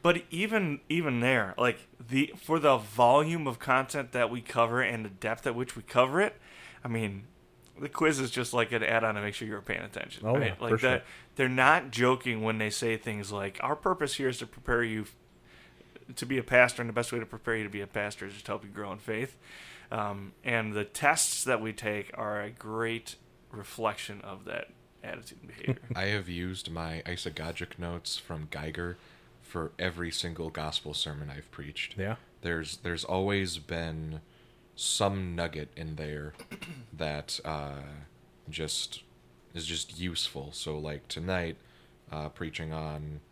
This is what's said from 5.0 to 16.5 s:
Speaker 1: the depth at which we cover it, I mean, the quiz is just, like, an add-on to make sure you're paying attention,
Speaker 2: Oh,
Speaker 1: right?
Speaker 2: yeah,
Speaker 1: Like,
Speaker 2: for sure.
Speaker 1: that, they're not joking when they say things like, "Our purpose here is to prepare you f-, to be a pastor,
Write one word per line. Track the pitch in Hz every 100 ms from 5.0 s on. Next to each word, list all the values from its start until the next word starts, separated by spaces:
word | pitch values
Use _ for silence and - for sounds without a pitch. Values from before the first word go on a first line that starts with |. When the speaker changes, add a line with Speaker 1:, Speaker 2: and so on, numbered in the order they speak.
Speaker 1:
the | 107
depth | 95 110 113 135
at |
which | 117 127 -
we |
cover | - - 131 156
it, | 214 - - - - -
I | 123
mean, | 113 107 98 110 - - - - -
the | 143
quiz | - 160 139
is | 131
just, | 127 120
like, | 123 113
an | 120
add-on | 110 113 110
to | 104
make | 104
sure | - 110
you're | 104
paying | 101 -
attention, | 98 - - - 107
Speaker 2:
Oh, |
Speaker 1:
right? | 131 120
Speaker 2:
yeah, | 98
Speaker 1:
Like, | 117
Speaker 2:
for | 113
sure. | 127
Speaker 1:
that, | 127 - - - -
they're | 131
not | 127 131 165 135
joking | 113 123 127 131 113
when | 110 110
they | 107
say | - 117 110
things | 120 104 101
like, | 104 98 -
"Our | 127 151
purpose | 180 180 143 -
here | 131
is | 123
to | 123
prepare | - - 120
you | 117 110
f-, | 104 - - - - - - - - - - 123
to | 123
be | 135
a |
pastor, | 117